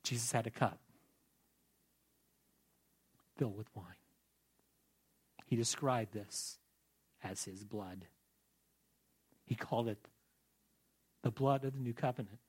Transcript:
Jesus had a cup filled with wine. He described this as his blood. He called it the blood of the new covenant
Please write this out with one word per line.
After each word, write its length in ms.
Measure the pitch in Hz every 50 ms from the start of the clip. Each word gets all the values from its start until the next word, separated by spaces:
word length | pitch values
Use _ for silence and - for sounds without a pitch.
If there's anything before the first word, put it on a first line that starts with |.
Jesus 280 | - - 127 117 117 -
had 140 | - 117 110
a 40 | 117
cup 280 | - - 127 101 - - _ _ - - _ _ _ _ _ _ _ _ _ _ _ _ _ _ _ _ _ _ _ _ _ _ _ _ _ _ _ _ _ _ _ _ _ _ _ _ _ _ _ _ _ _ _ _ _ _ _
filled 200 | - 139 110 95
with 180 | 104 110 - _
wine. 100 | 107 90 87 - - _ _ _ _ _ _ _ _ _ _ _ _ _ _ _ _ _ _ _ _ _ _ _ _ _ _ _ - -
He 100 | - 127
described 560 | 113 117 - - - 147 135 127 117 110 104
this 460 | - 107 101 - - - - - - - _ _ _ _ _ _ _ _ _ _ _ _
as 220 | - 95 95 - -
his 200 | 101 95 98 104
blood. 420 | 101 113 104 98 92 90 95 90 - _ _ _ _ _ _ _ _ _ _ _ _ _ _ _ _ _ _ _ _ _ _ _ _ - _ _
He 80 | - 120
called 340 | - - - - 117 117 117
it 100 | 104 - _ - _ _ _ _ _ _ _ _ _ _ _ _ _ _ _ _ _ _ _ _ _ _
the 80 | - 127
blood 340 | 113 - 135 135 139 135 135
of 80 | 135
the 80 | 135 135
new 140 | 127 120 117
covenant 440 | - - 127 123 - 117 101 107 - _